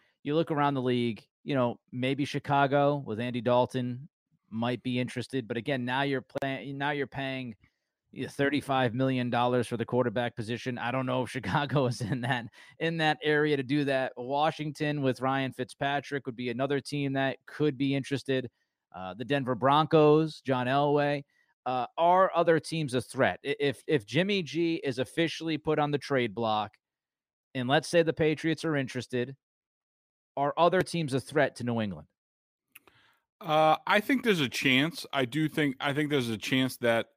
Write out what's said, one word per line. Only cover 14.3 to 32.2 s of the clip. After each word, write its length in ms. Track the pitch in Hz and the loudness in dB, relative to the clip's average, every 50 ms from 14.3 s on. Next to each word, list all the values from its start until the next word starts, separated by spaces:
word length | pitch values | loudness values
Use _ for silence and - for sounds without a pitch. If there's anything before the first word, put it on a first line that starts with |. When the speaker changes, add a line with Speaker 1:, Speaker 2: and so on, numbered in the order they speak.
| 139 143 151 160 - - 151 156 139 - 151 147 147 147 | -2 0 0 0 0 -2 -8 -8 -6 -4 -4 -4 -2 0
Speaker 1:
with 200 | 135 135 123 - | 0 0 0 0
Ryan 320 | 127 131 135 135 135 131 | -2 0 0 0 -2 -4
Fitzpatrick 760 | - - 123 - - - 143 139 143 143 - - 143 139 - | -4 -6 -8 -8 -6 -4 -4 -2 -2 -4 -4 -6 -8 -8 -8
would 100 | 135 113 | -8 -8
be 140 | 113 123 123 | -6 -6 -6
another 300 | 113 120 139 139 143 139 | -2 -2 -2 0 0 -2
team 340 | - - 147 143 139 139 135 | -2 -4 -4 -4 -2 -2 0
that 240 | 135 135 135 120 - _ | 0 0 -2 -2 -6 _
could 320 | - - - 147 151 131 120 | -18 -4 0 0 0 0 0
be 160 | 139 135 139 | -2 0 0
interested. 560 | 139 131 - 139 127 - - 131 131 123 117 - _ _ _ _ _ _ _ - | -2 -2 -4 -6 -6 -2 -2 -2 -2 -2 -6 -14 _ _ _ _ _ _ _ -14
Uh, 200 | 87 92 92 92 | -12 -12 -10 -10
the 100 | 107 123 | -10 -4
Denver 300 | 107 143 139 131 123 127 | -2 -2 0 0 -2 -2
Broncos, 880 | 92 120 135 143 151 156 - 160 156 151 151 151 156 160 156 - - | 2 4 4 4 4 4 4 6 6 8 8 8 6 4 0 -4 -8
John 240 | _ 143 135 127 123 | _ -2 -2 0 0
Elway, 580 | 127 135 143 147 147 147 143 143 143 147 139 139 _ _ _ _ _ _ _ _ 127 | 0 2 2 2 4 4 2 2 2 0 -4 -6 _ _ _ _ _ _ _ _ -4
uh, 180 | 127 127 120 - - 156 | -4 -4 -4 -4 -2 2
are 340 | 165 175 180 185 190 - - | 4 6 6 6 6 4 4
other 240 | 170 175 170 165 151 | 2 4 4 4 4
teams 360 | - - 165 165 156 123 123 | 2 -2 -4 -4 -2 0 -2
a 60 | 127 | -2
threat? 380 | - - - 127 127 98 90 - - | -2 -2 0 2 2 2 2 0 -4
I-, 120 | 135 143 - | -6 -2 0
if, 220 | 143 139 131 - _ | 0 0 0 -2 _
if 200 | - 156 139 - | 0 0 0 0
Jimmy 360 | - 113 156 185 202 202 190 | 0 0 0 0 2 0 -2
G 380 | 170 127 131 165 170 165 165 - | -2 -4 -4 -2 -2 0 -2 -2
is 160 | - 139 117 127 | -4 -4 -2 -2
officially 600 | 127 - - 165 165 156 - - 160 165 156 147 | -4 -4 0 -2 -2 -2 -2 -6 -4 -4 -4 -4
put 200 | - 160 156 151 | -2 -2 0 0
on 120 | 147 147 | 0 0
the 80 | 147 135 | 0 -4
trade 360 | - - 143 127 120 110 92 | -2 0 0 0 0 0 -2
block, 380 | 117 117 110 107 107 104 101 - _ _ _ _ _ _ _ _ _ _ _ _ _ _ _ - | -2 -2 0 0 0 -2 -6 -10 _ _ _ _ _ _ _ _ _ _ _ _ _ _ _ -6
and 140 | 131 123 123 | -4 0 2
let's 200 | 139 160 151 - | 2 2 2 4
say 140 | 175 170 | 2 4
the 100 | 165 156 | 4 2
Patriots 520 | - - 160 156 156 - - 165 160 - - | 0 2 0 0 0 0 0 -2 -2 -2 -2
are 100 | 165 151 | 0 0
interested, 640 | 139 131 - - 127 113 - 127 123 123 135 135 - _ _ _ _ _ _ _ _ _ _ _ _ _ _ _ _ _ _ _ | 0 -2 -2 -6 -8 -6 -2 -2 -2 -2 -2 -6 -16 _ _ _ _ _ _ _ _ _ _ _ _ _ _ _ _ _ _ _
are 180 | 139 143 143 - | -2 -2 0 4
other 240 | 156 170 175 175 185 | 4 4 6 6 4
teams 320 | - - - 170 160 127 | 0 0 -2 -4 -2 -2
a 80 | 131 135 | -2 -4
threat 360 | - - 139 151 135 - - | -4 0 2 2 2 2 0
to 80 | - 117 | -4 -4
New 180 | 120 117 113 | -2 -2 -2
England? 260 | 107 101 87 73 76 _ _ _ | -2 -4 -6 -10 -14 _ _ _